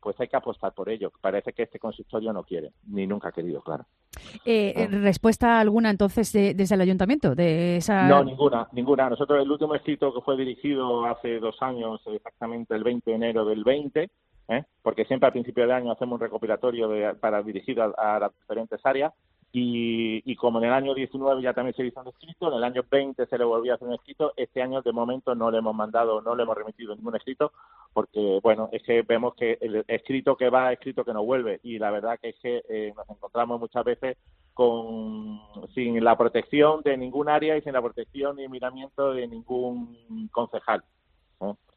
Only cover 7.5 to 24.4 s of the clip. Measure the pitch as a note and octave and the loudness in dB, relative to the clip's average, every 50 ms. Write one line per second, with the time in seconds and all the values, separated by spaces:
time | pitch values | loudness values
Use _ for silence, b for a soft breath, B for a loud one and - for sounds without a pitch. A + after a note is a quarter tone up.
7.5 | D#3 E3 E3+ F3 F3 F3 D#3+ - G#3 F#3+ F#3 - C#3+ C#3+ C3+ C3+ C3 C3 D3 C#3 | 4 4 2 2 2 0 2 2 4 6 8 8 8 8 8 4 0 2 2 4
8.5 | B2 A#2 A2+ - - B2 B2 C#3 C#3+ C3 C3+ B2+ A#2+ - D3 C3+ D3 C#3+ C#3 C#3 | 4 2 -2 -4 -4 -4 2 2 4 4 4 2 2 -2 2 2 4 2 4 2
9.5 | D3 D3 D#3+ D3+ D3+ C#3+ - - D3 - D3 C#3 A#2 B2 - - C#3 C3 C3+ B2+ | 0 0 0 -2 -2 -2 -2 -4 -2 0 0 -2 -2 -2 -2 -2 -2 0 -2 -4
10.5 | A#2 - - D3 C#3+ C3+ C3 B2 A#2+ A#2+ A#2 A#2 A#2 - - B2 A#2 A2+ A2 A2+ | -6 -4 -2 -2 0 0 0 0 0 0 0 -2 -4 -4 -4 -4 -4 -2 -4 -6
11.5 | - - C3 C3 B2+ A#2+ A2+ A2 A2 G#2+ - A2 G#2+ - - - - _ A#2+ A#2 | -4 -4 -6 -4 -4 -4 -6 -6 -6 -8 -8 -8 -8 -8 -10 -12 -12 _ -10 -8
12.5 | A#2 A#2 A#2 - A2+ G#2+ G#2+ B2 B2 A#2+ - A#2 A2+ A2 A2+ A#2 A2+ A2+ G#2+ G#2+ | -8 -8 -6 -4 -4 -2 0 -2 -2 -2 -2 -2 -2 0 0 0 0 0 0 0
13.5 | G#2+ A2 G#2+ B2 C3+ D3 D3 C#3 - D#3 E3 G3+ _ _ _ _ _ _ _ - | 0 2 2 2 2 2 -2 -4 -2 -2 -2 -2 _ _ _ _ _ _ _ -4
14.5 | A2+ C3 D#3 - _ _ _ A2+ G#2+ - G#2+ - C3+ C3 C3+ C3 - B2+ A#2+ B2 | -4 -4 -4 -8 _ _ _ -2 0 0 0 0 2 4 4 4 4 2 -6 -4
15.5 | A2+ B2 A#2+ A#2+ B2+ B2+ B2 A#2+ A2 - C3 B2 A#2+ A#2 A#2 G#2+ G2 A2+ - A2 | 0 2 2 4 2 2 0 -2 -4 -4 -4 -6 -4 -4 -4 -6 -4 -6 -2 -2
16.5 | G#2+ - - B2+ A#2 A#2 A2+ G#2+ G#2+ G#2+ G#2 G#2 - - - A2 G#2+ G#2 G#2 G#2+ | -2 0 0 -2 0 0 -2 0 0 0 -2 -2 -2 -2 -2 0 0 0 -2 -4
17.5 | G2+ F#2+ - - B2+ A#2 A2+ G#2 F#2 - A2 G#2+ G#2+ G#2+ G#2 G2+ - _ _ - | -8 -8 -6 -4 0 0 0 0 0 0 0 0 2 2 0 -2 -4 _ _ -8
18.5 | A2 A2+ A2+ A2+ A2 G#2 - C3+ C3+ C3+ C#3+ D#3 - _ _ _ _ _ _ _ | -6 -6 -6 -6 -10 -2 0 0 0 2 0 -2 -4 _ _ _ _ _ _ _
19.5 | - B2 B2 A#2+ A#2+ A#2+ A#2 A#2 A2+ A2+ A2+ A2 A2 A2 - C3 A#2+ - - A#2+ | -4 -2 -2 0 0 -2 -2 0 0 0 -2 -2 -4 -4 -6 -8 -6 0 0 0
20.5 | A2+ A2+ A2+ A#2 B2 C3+ C3+ C#3 C3+ C3+ C3 - - C3+ C3+ C3+ C#3 C3 B2+ B2 | 2 2 2 2 2 2 2 0 -2 -2 -4 -6 -6 -2 0 0 0 2 0 -2
21.5 | A#2+ B2+ B2 B2+ A#2+ - B2+ B2 A#2 C3 B2+ B2+ - _ - D#3+ E3+ _ F#3 E3 | -2 -2 -4 -4 -4 -4 -6 -6 -6 -10 -18 -18 -20 _ -20 -20 -12 _ -4 -2
22.5 | C#3 A2+ A#2 B2 B2+ B2+ B2 - - C#3 C#3 C#3 C3 - B2 - - A#2+ A#2+ A#2 | -2 0 -2 -2 -2 -4 -2 2 2 2 2 0 -4 -4 -4 -2 0 0 2 2
23.5 | A2+ A#2 A#2 B2 A#2+ A2+ B2+ B2 A#2+ - - - C#3+ _ D#3 D3 - - | 2 0 0 0 -2 -2 -2 -8 -8 -8 -10 -16 -6 _ -4 -4 -2 -4